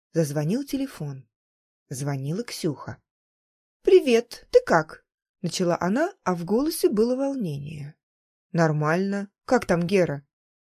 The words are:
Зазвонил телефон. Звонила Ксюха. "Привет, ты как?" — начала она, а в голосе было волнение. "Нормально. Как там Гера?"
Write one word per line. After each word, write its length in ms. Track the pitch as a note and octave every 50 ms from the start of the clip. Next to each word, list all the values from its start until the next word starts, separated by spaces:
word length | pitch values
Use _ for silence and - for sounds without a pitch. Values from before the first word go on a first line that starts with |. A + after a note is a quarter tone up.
| _ _ -
Зазвонил 500 | E3 D#3+ C#3+ D3 D#3 D3+ D#3+ G#3 C4+ C#4+
телефон. 640 | C#4 - C4 C4+ C4 - - D#3 C#3+ C3+ C3 C3 _ _ _ _ _ _ _ _ _ _ _ _ -
Звонила 540 | A#2+ - C#3 C#3+ C#3 C3+ C3+ C#3+ E3 G#3 A#3+
Ксюха. 580 | - - - - D#3+ C3 - - - - - _ _ _ _ _ _ _ _ _ _ _ _ _ _ _ _ -
"Привет, 640 | - F#4+ F4+ D#4+ C4+ A3+ A3+ A#3 - - - - _
ты 120 | - B4 -
как?" — 400 | - - D#3+ D#3 - - - _ _ _ _ _ _ _ _
начала 340 | - E3 - - F#3 F3 E3 -
она, 320 | E3 F3+ G#3 C4+ E4 - - _
а 120 | - F#3+ F3+
в 120 | E3+ E3+
голосе 420 | E3+ G3+ A#3+ D4 D#4+ E4 - F#4+ E4
было 280 | A#3+ G3+ A3+ A#3+ B3+
волнение. 800 | C4 C#4 C#4 C#4 C4 G3+ D#3+ C#3+ C#3 C#3 D3+ D#3+ D3 C#3 D3 - _ _ _ _ _ _ _ _ _ _ _
"Нормально. 800 | - E3 E3 D#3 D3+ D3+ D3+ D3+ E3 F3+ G3 G3 G3 G3+ G3 - _ _ _
Как 220 | - B3+ A#3 -
там 200 | - F3+ E3+ F3
Гера?" 400 | E3 G3+ F#3 E3+ D3+ C#3+ C#3+ - _ _ _ _ _ _ _ _ _